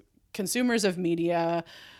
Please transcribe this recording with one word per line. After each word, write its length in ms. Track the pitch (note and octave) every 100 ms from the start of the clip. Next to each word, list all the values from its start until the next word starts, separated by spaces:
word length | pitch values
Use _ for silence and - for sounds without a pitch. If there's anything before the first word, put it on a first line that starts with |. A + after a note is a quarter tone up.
| - _ _
consumers 500 | - F#3 A#3+ B3 A3+
of 140 | F#3+ F3+
media, 680 | E3+ E3 E3+ E3+ E3 E3+ E3 - -